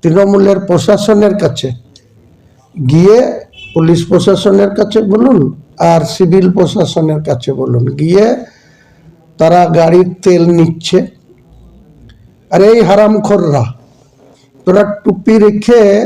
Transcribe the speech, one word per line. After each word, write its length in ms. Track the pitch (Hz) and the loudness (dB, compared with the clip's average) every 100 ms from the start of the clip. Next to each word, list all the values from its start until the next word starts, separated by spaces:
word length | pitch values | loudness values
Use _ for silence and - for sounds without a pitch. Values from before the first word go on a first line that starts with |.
তৃণমূলের 580 | 170 170 202 202 196 190 - | 0 0 2 2 2 0 0
প্রশাসনের 640 | 180 - 202 - 208 208 - | -2 0 0 2 2 2 0
কাছে 260 | 165 - 135 123 _ _ _ _ _ _ _ _ _ | -4 -6 -10 -12 _ _ _ _ _ _ _ _ _
গিয়ে, 440 | - 131 156 185 226 262 - - - - | -8 -2 2 4 4 0 -6 -16 -20 -10
পুলিশ 260 | 170 165 170 - | -2 0 0 0
প্রশাসনের 600 | 185 190 185 208 196 202 196 | -2 0 0 0 0 0 -2
কাছে 200 | 214 220 208 | -2 -2 -2
বলুন 260 | 214 254 226 139 - - - 170 | 0 2 0 -2 -6 -20 -4 0
আর 100 | 165 - | 0 -2
সিভিল 320 | - 180 165 180 185 | -2 0 2 2 0
প্রশাসনের 640 | 175 214 156 - 160 151 151 | -2 -2 -4 -2 -4 -4 -6
কাছে 220 | 127 - 135 | -6 -6 -6
বলুন, 240 | 131 120 117 143 | -4 -4 -4 -4
গিয়ে 260 | 160 185 220 254 - _ _ _ _ _ _ _ _ _ | -2 2 0 -2 -10 _ _ _ _ _ _ _ _ _
তারা 220 | 160 175 170 165 | 2 2 2 2
গাড়ির 300 | 165 175 185 - | 2 2 0 -2
তেল 180 | 190 175 170 170 | 0 2 2 2
নিচ্ছে। 400 | 165 160 - 185 262 _ _ _ _ - - - _ _ - _ - _ _ | 0 -2 -4 -4 -4 _ _ _ _ -20 -20 -20 _ _ -20 _ -20 _ _
আর 100 | 175 202 | 2 4
এই 80 | 233 180 | 4 2
হারামখোররা, 760 | 202 208 214 208 202 170 143 117 - _ _ _ _ _ _ _ _ - | 2 2 0 0 -2 0 -2 -4 -8 _ _ _ _ _ _ _ _ -2
তোরা 160 | 175 156 - | 0 -2 -6
টুপি 320 | - 190 - 220 | -6 -4 0 2
রেখে 360 | 208 208 208 240 208 202 | 2 0 0 2 4 0